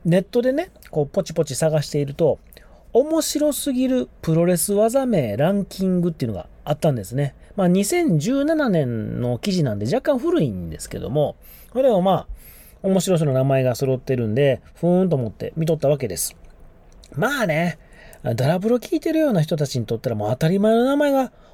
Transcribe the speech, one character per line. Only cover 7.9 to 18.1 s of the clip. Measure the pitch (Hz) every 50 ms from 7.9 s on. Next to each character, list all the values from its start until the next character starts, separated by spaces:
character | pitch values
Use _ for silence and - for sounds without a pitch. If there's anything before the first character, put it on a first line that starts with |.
| 349 349 339 254 165 147
十 | 147 226 269 277 285
七 | 311 330 311 285 226
年 | 180 160 135 123 117 110 107 113 117 117
の | 123 123 123
記 | - - 202 185
事 | 180 147
な | 120 104
ん | 101
で | 104
若 | 123 202 269 - 311 277
干 | 233
古 | 277 339 349 294
い | 160 117
ん | 95 90 85 80
で | 156
す | - - -
け | - -
ど | 87 92
も、 | 131 151 143 - - - - - - - - -
そ | - 254
れ | 277 262
を | 214 175
ま | 180 190
あ、 | 175 - - - - - - - - - - - - - -
面 | 190 190 185
白 | - 190 180
そ | 156 165
う |
な | 143 131
名 | 131 135
前 | 139 135 135 127
が | 127 117
揃 | - 139 131 131
っ | 127
て | - - 131
る | 123 117
ん | 107 107
で、 | 135 143 139 123 - - - -
ふ | - 165
ー | 175 180 185 190
ん | 180
と | 156
思 | 131 117 110
っ |
て | - - 107 101 -
見 | 160 165
と | 170 160
っ |
た | 151 -
わ | 139 151
け | 139 131 98
で | 87
す。 | - - - - - - - - - - - - - - - - - - - -
ま | 139 202 262 285 269 220
あ |
ね、 | 170 147 160 175 170 - - - - - - - -